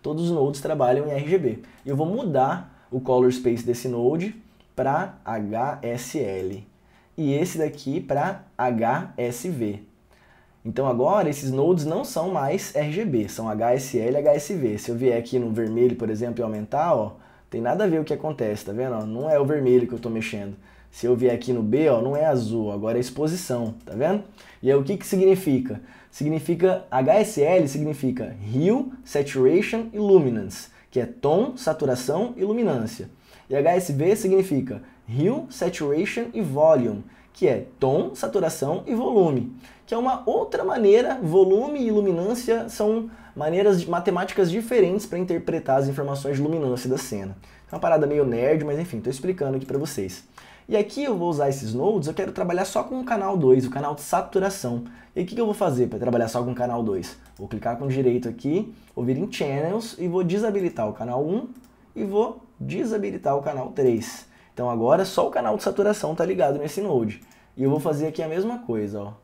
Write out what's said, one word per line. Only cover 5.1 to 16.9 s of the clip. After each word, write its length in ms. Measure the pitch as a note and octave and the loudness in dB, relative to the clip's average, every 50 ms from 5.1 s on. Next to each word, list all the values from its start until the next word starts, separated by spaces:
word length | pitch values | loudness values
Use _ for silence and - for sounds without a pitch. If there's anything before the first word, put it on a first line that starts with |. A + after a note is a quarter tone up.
| - - - | -10 -12 -8
H 560 | - A2+ A2 G#2 G2+ G#2+ A2+ B2 C#3+ - - - | -6 -6 -6 -4 -4 -2 -2 -2 -4 -4 -6 -6
S 360 | A#2 A#2+ C3 - - - D#3 | -6 -6 -6 -8 -6 -4 -4
L. 480 | B2 G2 F#2+ F#2+ F#2 F#2 G2 G2 - - _ _ _ _ _ _ _ _ _ | -4 -2 -4 -4 -6 -6 -8 -10 -14 -20 _ _ _ _ _ _ _ _ _
E 180 | - D#3 C#3 C#3 | -4 -2 0 0
esse 240 | C#3+ F3 F3+ - | 0 0 -2 -2
daqui 420 | D#3+ D#3 D3+ D3+ - - C3+ C3+ B2+ | -2 -2 -2 -4 -8 -6 -4 -4 -4
pra 460 | - - C#3+ C#3 D3+ F#3 G3+ - - - _ | -4 -2 -2 0 0 -2 -4 -8 -14 -16 _
H 560 | - B2 B2+ A#2+ A2 A#2 A2+ C3 D#3+ F#3 - - | -2 -2 0 0 2 2 0 0 -2 -4 -8 -6
S 300 | - A#2+ A#2+ A#2+ - - F#3 | -6 -4 -4 -4 -6 -6 -6
V. 340 | E3+ B2+ A2+ G#2 G2+ G2+ - _ _ _ _ _ _ _ _ _ _ _ _ _ _ _ _ | -4 -2 -4 -4 -4 -8 -12 _ _ _ _ _ _ _ _ _ _ _ _ _ _ _ _
Então 200 | A#2 A2+ B2 C#3 | -6 -2 -2 0
agora 440 | C3 A#2+ A#2 C3 D#3+ G3 G#3+ F3+ D3+ | 0 2 2 2 4 4 4 2 0
esses 200 | C#3 C#3 C#3+ C3 | -2 -2 -4 -2
nodes 360 | C3 C3+ C#3+ E3+ F#3 E3 C#3+ | 0 2 4 4 4 2 2
não 180 | D3+ E3 G#3+ D4 | -2 -2 -2 -4
são 260 | - - E3+ D#3+ F#3+ | -4 -4 -4 -4 -2
mais 460 | F#3 D#3 C3+ C#3+ E3 G3 - - - | -2 -2 -2 -2 -2 -2 -4 -4 -2
R 160 | D3 D3 D3+ | -2 -2 -2
G 140 | D3+ F#3+ A#3 | -2 -4 -2
B, 240 | F#3+ C3 A2+ G#2 F#2+ | 0 0 0 -2 -2
são 180 | - - A2 | -6 -6 -6
H 260 | A2+ G#2+ G#2 A2+ A#2+ B2 | -4 -2 0 0 0 0
S 220 | C3 C3+ - - | -2 -6 -2 -2
L 180 | A#2 A2 A#2+ C3+ | -2 0 0 0
e 40 | D3 | 2
H 160 | C#3+ D#3 D3 | 4 4 2
S 180 | D#3 - - G#3 | 2 0 -4 -4
V. 240 | E3+ C3 A2 G#2 | -2 -2 -2 -2
Se 140 | G#2 - - | -4 -4 -6
eu 60 | A#2+ | -4
vier 200 | A#2 C3 B2+ A#2 | 2 2 2 2
aqui 220 | A#2 A#2 - C#3 B2 | 2 -2 0 -2 -2
no 100 | A#2+ A2+ | 0 0
vermelho, 460 | A2 A#2 A2+ A2 A2+ A#2 B2 B2 A#2 | -2 -2 -2 0 2 4 4 4 4
por 140 | - A2+ G#2+ | 0 -4 -4
exemplo, 320 | G#2+ G#2 A#2+ A#2+ A2+ A#2+ | -2 -4 -4 -4 -4 -4
e 20 | A#2 | -4
aumentar, 500 | A2 A2 G#2+ G#2+ - - C#3+ D#3+ F3 | -4 -4 -6 -6 -4 -2 0 2 2